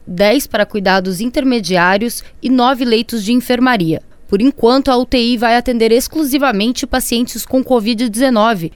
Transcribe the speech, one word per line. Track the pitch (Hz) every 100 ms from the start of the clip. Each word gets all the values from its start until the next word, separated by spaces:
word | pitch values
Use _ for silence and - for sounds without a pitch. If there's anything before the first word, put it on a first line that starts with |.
| -
dez | 180 202 269 -
para | 220
cuidados | 208 214 190 190 185 180
intermediários | 240 302 262 240 170 180 175 196 233 - - -
e | 254
nove | 254 247 262
leitos | 247 226 233 233
de | 196
enfermaria. | 247 240 247 254 233 165 156 - - -
Por | 202
enquanto, | 262 - 226 262 277
a | 247
U |
T | 254 254
I | 233 247
vai | 233 240
atender | 240 240 220
exclusivamente | 233 - 320 285 269 277 196 220 247 254
pacientes | 254 - 233 247 226
com | - 262
covid | 254 247 208 220 247
dezenove | 208 262 226 220 208 165